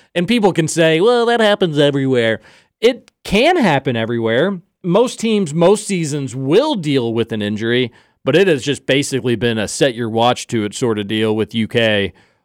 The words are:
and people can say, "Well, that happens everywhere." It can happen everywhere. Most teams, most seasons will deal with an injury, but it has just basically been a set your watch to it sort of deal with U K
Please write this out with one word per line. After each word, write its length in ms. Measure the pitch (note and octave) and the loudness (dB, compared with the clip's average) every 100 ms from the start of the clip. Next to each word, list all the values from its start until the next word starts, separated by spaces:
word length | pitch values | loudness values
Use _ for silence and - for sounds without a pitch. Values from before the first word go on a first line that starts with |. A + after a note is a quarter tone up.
| _ | _
and 140 | F3+ F3+ | -4 0
people 240 | A#3+ G3 | 2 2
can 160 | E3 D#3 | 0 -2
say, 320 | E3 D#3+ D#3+ | 2 2 4
"Well, 260 | A3 A#3+ A#3 | 2 2 2
that 120 | A#3 | 2
happens 400 | G#3+ G#3 F3+ D3 | 2 2 0 2
everywhere." 640 | C#3+ C#3 C3 B2 A2+ G#2+ - - _ _ | 2 2 0 0 0 -2 -6 -20 _ _
It 300 | A#3+ B3 - _ | 0 0 -8 _
can 320 | - G3+ D#4 F4+ | -2 2 2 4
happen 400 | G3+ C#3 C3+ A#2 | 2 2 0 -2
everywhere. 640 | A2+ A#2 A2+ A#2 F#3 F#3 - _ | -2 -2 0 2 0 -2 -12 _
Most 380 | F3 G3 B3 - | 0 2 2 -2
teams, 320 | A3+ G#3 E3+ | -2 0 0
most 340 | D#3+ E3+ G#3+ - | 2 2 2 0
seasons 480 | F#3 D3+ D3 C3 C3 | -4 -4 -4 -6 -6
will 400 | C3+ F#3+ D#4 A#3 | 0 2 2 -2
deal 380 | D3+ C3+ A#2 | -2 0 0
with 180 | A2+ A2 | -2 -4
an 100 | A2 | -4
injury, 520 | G#2 G#2 A2+ B2 A#2+ - _ _ C3+ | -4 -4 -2 -2 -2 -8 _ _ 0
but 100 | D#3 | 2
it 120 | G3 | 2
has 140 | C#3+ | 0
just 240 | C3+ A#2+ - | -2 -4 -2
basically 520 | C3+ C#3 C3 B2 A2 | -2 0 -2 -2 0
been 200 | A#2+ A2 | 0 -2
a 120 | G2 | -4
set 260 | - C#3+ A#2 | 0 -2 -2
your 140 | A#2 | -4
watch 380 | A2+ A#2+ B2 - | 0 2 0 -4
to 180 | A#2 G#2 | -4 -4
it 80 | |
sort 260 | - A#2+ G#2 | -4 -4 -2
of 80 | G2+ | -4
deal 260 | A2 A2 | -2 0
with 220 | A2 G#2 A2+ | -2 -2 -4
U 120 | G#2+ | -2
K 440 | A#2 A2+ G#2 F#2+ - _ _ | 0 2 0 -2 -8 _ _